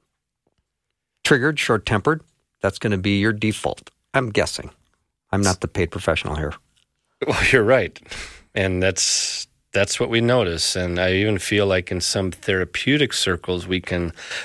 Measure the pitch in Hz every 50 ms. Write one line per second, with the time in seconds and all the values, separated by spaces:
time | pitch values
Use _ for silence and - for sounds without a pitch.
0 | _ _ _ _ _ _ _ _ _ _ _ _ _ _ _ _ _ _ _ _
1 | _ _ _ _ - - 151 131 123 156 156 - - - 120 104 - - 113 101
2 | - 147 160 160 - _ _ _ _ _ _ _ - 95 - - - 110 104 95
3 | 95 104 101 101 98 110 107 104 110 107 104 - - - - - - - _ _
4 | _ _ - 139 131 117 104 - 85 - - - - - - _ _ _ _ _
5 | _ _ _ _ _ _ - 101 101 95 92 - - 85 - 101 87 80 - -
6 | - - 80 - - - 73 76 76 73 - - _ _ _ _ _ _ _ _
7 | _ _ _ - - 151 131 - - - - 131 107 107 131 127 95 82 - -
8 | - - - - - - - - - _ - 107 95 95 92 90 92 95 92 -
9 | - - - - - - - - - - _ _ _ _ - 98 101 - - -
10 | 123 - 117 117 117 117 123 127 107 87 85 80 - - - 95 90 90 87 87
11 | 92 92 92 95 101 110 107 90 - - 107 104 101 98 92 92 90 - 98 90
12 | - - - 104 95 92 85 - - - 98 92 90 87 - - - 123 139 151
13 | 143 110 - - - 98 90 82 - - 92 87 87 92 92 92 - - 92 87
14 | 87 82 - - - - - - -